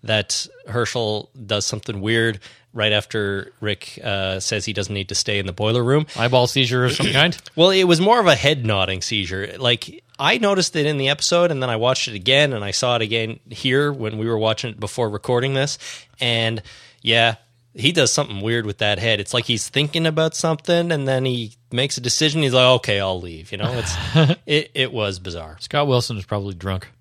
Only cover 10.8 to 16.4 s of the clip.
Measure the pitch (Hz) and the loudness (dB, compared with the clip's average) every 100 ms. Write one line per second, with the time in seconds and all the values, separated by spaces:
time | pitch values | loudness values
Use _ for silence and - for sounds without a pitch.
10.8 | 147 147 135 143 - 175 175 143 127 113 | -2 0 0 0 0 2 2 0 -2 0
11.8 | 120 127 - 104 95 135 147 120 101 98 | 0 0 -2 -4 2 4 4 0 -4 -2
12.8 | 127 120 107 113 110 113 - 110 131 131 | 0 0 0 -2 -4 -8 -14 -6 0 2
13.8 | 147 139 110 110 113 113 110 110 123 104 | 0 -2 -6 -4 -2 0 0 -2 -6 -8
14.8 | 104 - 113 104 - 123 131 135 143 - | -8 -4 -4 -4 -2 0 0 0 -2 -4
15.8 | - - - _ 120 117 | -12 -16 -20 _ 0 0